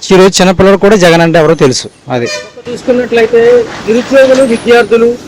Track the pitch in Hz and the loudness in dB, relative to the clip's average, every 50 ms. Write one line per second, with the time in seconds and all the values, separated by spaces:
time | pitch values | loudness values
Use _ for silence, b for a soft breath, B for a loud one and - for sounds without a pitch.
0 | - - 196 180 190 196 185 - 185 185 185 170 196 190 196 185 196 202 220 202 | -4 0 2 2 2 2 2 0 0 0 0 0 2 0 2 2 2 2 2 2
1 | 175 175 165 170 170 165 160 170 156 151 165 151 - 131 120 - - - _ _ | 2 2 2 2 2 2 2 2 2 2 0 2 0 0 -2 -4 -8 -12 _ _
2 | - 131 127 123 117 107 - - - - - - - - 240 - - 262 240 247 | -12 -8 -6 -6 -6 -6 -8 -10 -12 -16 -20 -18 -14 -14 -14 -10 -4 -4 -2 -2
3 | 247 220 233 233 226 226 240 226 233 240 247 240 220 - - - - 196 226 247 | -2 -2 -2 0 0 0 0 2 2 4 2 2 0 -2 -10 -12 -6 -4 -2 -2
4 | 240 - 262 269 262 262 262 262 269 247 233 226 - 233 240 240 240 196 220 226 | -2 0 2 2 4 4 2 2 2 0 -2 -4 0 0 2 2 2 2 0 0
5 | 226 240 240 240 - | 0 0 -2 -4 -8